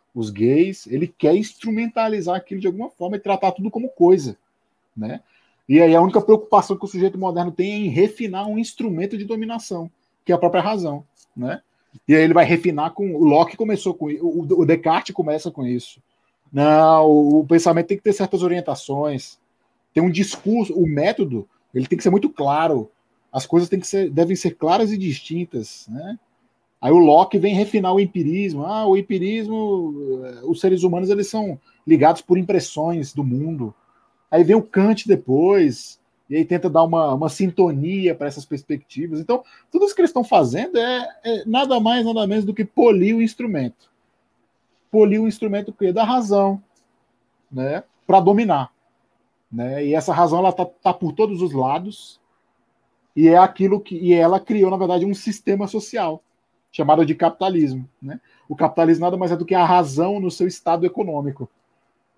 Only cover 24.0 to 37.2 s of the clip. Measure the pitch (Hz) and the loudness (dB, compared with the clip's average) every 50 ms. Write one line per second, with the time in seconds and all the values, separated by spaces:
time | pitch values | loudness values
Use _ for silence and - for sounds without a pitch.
24 | 190 156 135 160 170 170 190 - - 175 - - 156 160 180 220 226 208 214 196 | -2 -2 0 0 0 0 0 -2 -4 -6 -6 -4 -2 0 0 0 0 -2 -2 -4
25 | 190 170 131 - - - 160 175 175 - - 120 107 - - - - 104 113 135 | -4 -6 -6 -8 -10 -10 -8 -8 -8 -8 -8 -10 -10 -10 -16 -20 -18 -16 -16 -14
26 | 165 196 233 - _ _ _ _ _ _ _ _ _ _ _ _ - 143 160 175 | -12 -14 -14 -16 _ _ _ _ _ _ _ _ _ _ _ _ 2 4 6 8
27 | 170 151 147 165 190 - - 190 170 202 196 190 214 202 - 214 185 185 190 196 | 8 8 8 6 4 4 0 0 0 0 0 0 -2 0 -2 -2 0 2 2 0
28 | 202 190 - 185 151 147 170 196 202 190 151 139 147 180 214 220 220 196 190 202 | 0 0 -2 -4 -4 -2 -2 -4 -4 -4 -6 -6 -8 -6 -6 -2 2 2 2 2
29 | 196 196 190 180 180 202 220 226 214 214 220 220 214 208 196 185 165 156 147 143 | 2 -2 -4 -4 -2 -4 -4 -4 -6 -6 -6 -6 -4 -4 -4 -4 -4 -6 -8 -8
30 | 143 135 131 127 127 127 123 120 123 156 165 - - 190 185 175 180 185 170 180 | -8 -8 -8 -8 -8 -14 -16 -10 -6 -6 -4 0 0 0 2 2 2 0 0 0
31 | 190 185 208 202 196 - - 220 214 196 131 - _ _ _ _ _ 156 160 135 | 0 0 0 -2 -2 -4 -6 -6 -6 -6 -8 -12 _ _ _ _ _ 2 4 6
32 | 147 160 165 - - - 175 190 180 196 196 170 - - - 151 156 165 170 165 | 6 4 4 2 0 0 0 0 2 0 -2 -2 -2 -4 -6 -6 -4 -4 -4 -6
33 | 139 - - 147 139 127 123 135 151 165 160 139 120 107 - _ _ _ _ _ | -6 -6 -6 -4 -4 -2 -4 -4 -4 -6 -6 -8 -8 -10 -10 _ _ _ _ _
34 | _ _ _ _ _ _ 156 170 170 165 214 226 220 - - 190 196 214 220 214 | _ _ _ _ _ _ 2 4 4 6 4 2 2 0 0 2 2 2 0 0
35 | - - 190 135 - 127 131 143 170 190 202 196 165 139 117 - - - - _ | 0 0 0 0 2 0 0 2 2 2 4 4 2 2 0 -4 -12 -20 -20 _
36 | _ _ _ _ _ - 139 160 156 160 180 170 180 175 143 165 165 165 170 165 | _ _ _ _ _ -6 -4 -2 -2 -2 -2 -2 -2 0 2 2 2 2 2 0
37 | 156 143 - 143 | 0 0 -2 -2